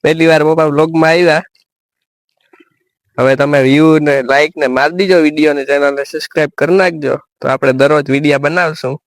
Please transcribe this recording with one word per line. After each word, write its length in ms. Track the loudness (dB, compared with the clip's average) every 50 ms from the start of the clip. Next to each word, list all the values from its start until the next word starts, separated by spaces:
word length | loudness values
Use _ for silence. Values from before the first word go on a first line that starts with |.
| 0
પહેલી 240 | -2 0 2 2 2
વાર 160 | 2 2 2
પપ્પા 220 | 0 0 0 0
વ્લોગમાં 440 | 0 0 0 -2 0 0 0 2 2
આવ્યા. 340 | 2 2 2 2 0 0 -2 -8 _ _ _ _ _ _ _ _ _ _ _ _ _ _ _ _ _ _ _ _ _ _ _ _ _ _ _ _ _ _ _ _ _ -2
હવે 180 | 0 0 2
તમે 240 | 0 0 0 0 0 2
વ્યૂ 360 | 2 2 4 4 4 4 4
ને 220 | 2 0 0 -2
લાઈક 320 | 0 0 0 0 0 0 -2 -4
ને 100 | -4 -2
મારી 280 | 0 0 -2 -2 -2
દીજો, 220 | -2 0 2 2 2
વીડિયો 360 | 2 2 0 0 0 0 0
ને 120 | -2 -2
ચેનલ 300 | -2 -2 0 0 -2 -2
ને 80 | -4 -8
સબસ્ક્રાઇબ 480 | -8 -8 -12 -12 -6 _ -4 -4 -4 _ -4
કરી 200 | -2 0 2 2
નાખજો. 380 | 0 0 -2 -4 -4 -4 -4 -4 _ _ _ _
તો 80 | -4 -4
આપણે 260 | -2 0 0 0 2
દરરોજ 380 | 2 2 2 2 0 0 0
વીડિયો 280 | -2 0 0 0 0 0
બનાવશું 560 | -2 -2 -2 -2 -4 -4 -4 -6 -8 -10 -10 -10 _